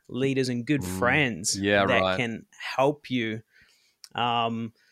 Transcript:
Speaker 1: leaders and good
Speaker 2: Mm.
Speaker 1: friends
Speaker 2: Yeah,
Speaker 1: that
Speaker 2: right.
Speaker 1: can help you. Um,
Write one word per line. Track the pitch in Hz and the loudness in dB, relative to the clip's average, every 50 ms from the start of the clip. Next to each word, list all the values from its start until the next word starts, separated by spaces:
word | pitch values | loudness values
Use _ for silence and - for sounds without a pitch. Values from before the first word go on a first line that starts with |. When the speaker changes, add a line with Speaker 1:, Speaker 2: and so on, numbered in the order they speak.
| _ | _
Speaker 1:
leaders | - - 123 131 139 135 135 131 | -12 -4 -2 -2 0 0 0 0
and | 123 123 120 117 | 0 -2 -4 -2
good | 123 151 139 | -2 -2 -2
Speaker 2:
Mm. | 92 90 92 92 | -2 -4 -2 0
Speaker 1:
friends | 120 123 131 151 143 123 107 78 - - - 98 | 2 2 4 4 2 0 -2 -4 -4 -4 -4 0
Speaker 2:
Yeah, | 98 101 101 101 98 | 2 4 4 4 4
Speaker 1:
that | 98 120 110 | 4 4 4
Speaker 2:
right. | 95 92 92 | 2 2 0
Speaker 1:
can | 92 123 117 113 - - _ - | 0 -2 -4 -4 -8 -12 _ -20
help | - - - - - 131 143 151 - - - | -14 -12 -8 -2 0 0 0 0 -2 -6 -6
you. | 131 123 113 110 107 113 - _ _ _ _ _ _ _ _ _ _ _ - - _ | -4 -4 -2 -4 -6 -8 -10 _ _ _ _ _ _ _ _ _ _ _ -20 -10 _
Um, | - 117 120 117 117 117 117 117 113 113 110 - _ _ _ | -2 -2 0 0 0 0 0 -2 -4 -6 -10 -12 _ _ _